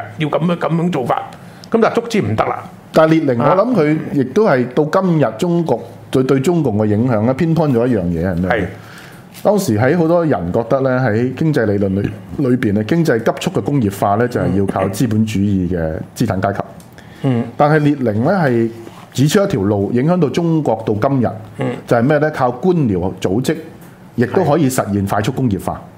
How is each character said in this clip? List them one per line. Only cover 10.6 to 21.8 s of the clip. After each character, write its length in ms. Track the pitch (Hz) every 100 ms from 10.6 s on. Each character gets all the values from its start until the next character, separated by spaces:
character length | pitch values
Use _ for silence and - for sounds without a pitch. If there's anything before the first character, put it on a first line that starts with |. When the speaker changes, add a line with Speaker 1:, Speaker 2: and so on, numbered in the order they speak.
| 117
Speaker 2:
得 100 | 139
呢， 180 | 131 127 127
喺 280 | 107 123 127
經 180 | 160
濟 120 | 143 110
理 80 | 101
論 100 | 98 95
裏， 80 | - - - - 135
裏 60 | 127
邊 160 | 107
呢， 100 | 98
經 200 | 107 170
濟 140 | 165 120
急 80 | 110 170
速 80 | -
嘅 100 | 139
工 200 | 104 143
業 100 | 104 -
化 160 | 107 104
呢， 120 | 120
就 120 | 110
係 180 | 90 92
要 80 | 98
靠 200 | - 98
資 180 | 98 131
本 180 | 107 110
主 140 | 101
義 300 | 101 98 90
嘅 80 | 90 80 80 - -
資 100 | 123
產 140 | 95
階 140 | 98
級。 60 | 98 - - - - - -
Speaker 1:
嗯。 200 | 139 123 120 -
Speaker 2:
但 120 | 151
係 100 | 156
列 160 | 147 143
寧 180 | 120 104
呢， 80 | 131
係 380 | 196 151 120 113 113 - - -
指 160 | - 143
出 160 | 175
一 40 | 196
條 140 | 143
路， 300 | 95 104 98
影 140 | 120 143
響 120 | 180
到 100 | 147
中 340 | 139 170 160
國 180 | 139 113 -
到 80 | 104 135
今 120 | 139
日， 60 | 107 - - -
Speaker 1:
嗯。 100 | 131 123